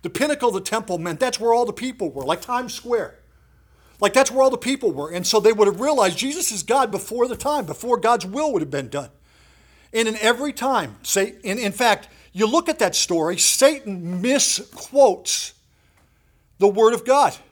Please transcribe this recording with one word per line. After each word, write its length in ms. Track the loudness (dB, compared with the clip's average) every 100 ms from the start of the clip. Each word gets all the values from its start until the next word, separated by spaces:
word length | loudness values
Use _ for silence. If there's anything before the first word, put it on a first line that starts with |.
the 80 | -10
pinnacle 380 | -2 -2 0 -2
of 80 | -4
the 60 |
temple 360 | -4 -6 -4 -6
meant 220 | -6 -4
that's 200 | -4 -2
where 140 | 0
all 120 | 2 0
the 80 |
people 360 | -4 -10 -6 -8
were, 140 | -6
like 180 | -4 -4
Times 320 | -4 -6 -6
Square. 460 | -12 -4 -4 -4 -12 _ _ _ _ _ _ _ _
Like, 140 | 2
that's 180 | 4 4
where 100 | 4
all 80 | 2
the 80 | 2
people 340 | -4 -2 -2
were. 200 | -2 -6
And 160 | -6 0
so 120 | 4
they 140 | 4
would 140 | 6 2
have 120 | 2
realized 380 | 0 2 2 0
Jesus 340 | -6 -4 -6
is 120 | -6
God 280 | -2 0 0
before 360 | -4 -8 -2 -2
the 80 | -2
time, 300 | -4 -4 -4
before 320 | -8 -4 0
God's 280 | 2 0 -2
will 260 | -4 -2
would 80 | -2
have 100 | -4
been 180 | -6 -6
done. 200 | -10 -10 _ _ _ _ _ _ _ _
And 160 | -2 -2
in 80 | 0
every 340 | 0 0 -4
time, 460 | -4 -2 -2 -4 -10
say, 320 | -4 -2 -2 -6
in, 140 | -8 -4
in 140 | -4
fact, 380 | 0 2 2 -2 _ _
you 140 | -2 2
look 200 | 2 0
at 120 | 0
that 160 | 0 0
story, 420 | 0 0 0 0
Satan 840 | 0 4 4 2 -8 -10 -8 -4
misquotes 1300 | 0 0 0 -2 -8 -18 -2 4 4 4 -4 -6 -6 _ _ _ _ _ _ _ _ _ _ _
the 100 | 2
word 260 | 6 4
of 120 | 4 2
God. 300 | 4 4 0 _